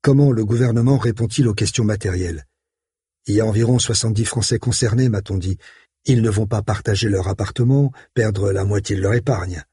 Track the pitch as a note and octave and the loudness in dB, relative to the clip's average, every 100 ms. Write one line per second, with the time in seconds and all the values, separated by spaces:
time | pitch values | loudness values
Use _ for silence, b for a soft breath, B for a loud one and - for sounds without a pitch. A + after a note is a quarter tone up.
0 | - C3+ C#3+ A#2 G#2+ A#2 B2 A#2 A#2+ C#3 | 4 4 4 2 0 0 2 2 2 2
1 | A#2+ G#2 A2 - A#2+ G#2 G#2 - G#2+ G#2 | 0 -2 -4 0 0 2 -2 0 -2 -2
2 | G2+ F2+ F2+ E2 - _ _ _ _ _ | -2 -4 -4 -6 -14 _ _ _ _ _
3 | _ _ - G#2 A2 G#2+ A#2 B2 - G#2+ | _ _ -2 0 2 2 2 2 2 -2
4 | A2+ G#2 A2+ A#2+ G#2+ A2+ - - A#2 A2+ | 0 -2 -2 -2 -2 -2 -2 0 0 2
5 | B2+ G#2 G2 G2 F2+ F#2+ B B B _ | 2 0 -2 -4 -4 -6 B B B _
6 | - B2 A2+ G#2 G#2 A2 G2+ G#2 - G2+ | 0 2 2 0 0 -2 -2 -4 -2 -2
7 | A2+ G2 F#2 G2 G2+ - B2 C#3 C#3 B | 0 -2 -2 -4 -6 0 2 4 2 B
8 | B - A2 G2+ G2+ G2 G2 G#2 - G2+ | B -2 0 0 -2 0 0 -2 -2 -2
9 | F#2+ A#2+ - A2+ F#2 E2+ - | 0 0 0 -2 -4 -10 -14